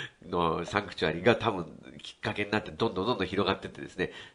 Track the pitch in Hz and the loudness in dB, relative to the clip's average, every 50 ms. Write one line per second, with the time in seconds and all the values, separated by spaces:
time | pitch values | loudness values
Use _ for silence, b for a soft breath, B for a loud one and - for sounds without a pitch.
0 | B B B _ - 87 92 87 85 82 82 85 85 - - 101 101 87 - - | B B B _ -6 -2 2 4 4 4 2 2 0 0 -2 -2 -2 -2 -2 0
1 | - 80 78 85 90 117 113 - 107 113 101 92 82 73 - - - 65 69 73 | 2 2 2 4 4 4 4 6 2 0 0 0 -4 -8 -12 -16 -18 -18 -18 -16
2 | - - - - - 113 104 104 104 104 107 107 - - 76 - 113 113 95 92 | -16 -16 -12 -6 -6 -4 -2 -2 -2 0 0 0 -2 -4 -2 0 0 0 0 0
3 | 95 117 123 98 92 87 95 95 98 92 98 - - - - - 69 - - 92 | 0 0 0 0 0 0 2 2 2 2 2 0 -4 -10 -10 -12 -12 -8 -2 -2
4 | 87 B B B B B | -2 B B B B B